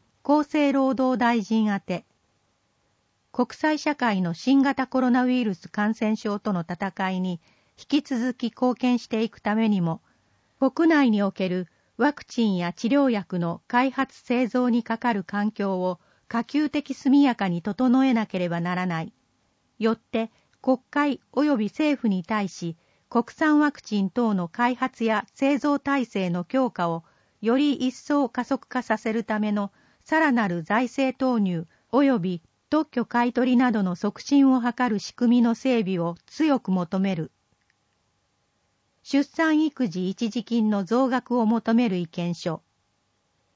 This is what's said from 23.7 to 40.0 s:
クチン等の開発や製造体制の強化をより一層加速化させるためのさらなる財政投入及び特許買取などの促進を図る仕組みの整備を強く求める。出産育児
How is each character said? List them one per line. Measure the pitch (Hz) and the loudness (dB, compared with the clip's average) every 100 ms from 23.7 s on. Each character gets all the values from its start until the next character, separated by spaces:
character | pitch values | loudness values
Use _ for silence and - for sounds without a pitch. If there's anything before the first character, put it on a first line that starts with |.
ク | - | -2
チ | - 208 | -4 -2
ン | 190 | -2
等 | - 226 | 0 0
の | 196 170 | 0 -4
開 | - 240 247 | -2 -2 -2
発 | 262 - 226 | -6 -2 -2
や | 214 - | -2 -4
製 | - 269 285 | -2 0 0
造 | 294 285 | 0 -2
体 | - 277 233 | 0 -2 -2
制 | 202 185 | -4 -2
の | 175 | -4
強 | 175 262 254 | -2 -2 -2
化 | - 170 | -2 -4
を | 165 - _ _ - | -4 -8 _ _ -8
よ | 214 262 | 0 2
り | 294 | 2
一 | 262 254 - | 0 -2 -4
層 | - 285 262 | -2 0 0
加 | - | -4
速 | 240 262 - | -4 -4 -4
化 | 254 | -8
さ | - 214 | -2 -2
せ | 226 | -2
る | 220 | -4
た | 220 214 | -2 -2
め | 214 | -2
の | 208 202 _ _ _ | -2 -4 _ _ _
さ | - 320 | -2 0
ら | 311 | 2
な | 240 208 | 2 0
る | 175 | -4
財 | 160 214 247 | -2 -2 -2
政 | - 262 254 | -2 -2 0
投 | 262 233 | 0 0
入 | 196 170 170 _ - | 0 -2 -6 _ -2
及 | 247 277 240 | 2 2 2
び | 185 175 _ _ - | -2 -6 _ _ -2
特 | 302 311 | -2 -2
許 | 247 220 | -4 -2
買 | 240 240 | 0 0
取 | 233 262 247 | 0 2 2
な | 254 | 2
ど | 214 | 0
の | 190 175 | -2 -2
促 | 208 - | -6 -6
進 | - 285 269 | 0 4 6
を | 262 | 4
図 | 240 240 247 | 0 -2 -2
る | 208 | -2
仕 | - - | -6 -2
組 | 240 247 | 2 4
み | |
の | 233 226 | 4 0
整 | 269 233 | 0 0
備 | 185 180 | 0 -2
を | 170 170 _ | -4 -6 _
強 | - 311 269 | -2 0 0
く | - | 0
求 | 185 175 190 | -2 -2 -2
め | 196 175 | -2 -2
る。 | 156 _ _ _ _ _ _ _ _ _ _ _ _ _ _ _ _ _ | -6 _ _ _ _ _ _ _ _ _ _ _ _ _ _ _ _ _
出 | - 277 | -2 0
産 | 285 - 320 302 | 0 0 2 2
育 | 311 - 240 | 0 0 -4
児 | 175 | -2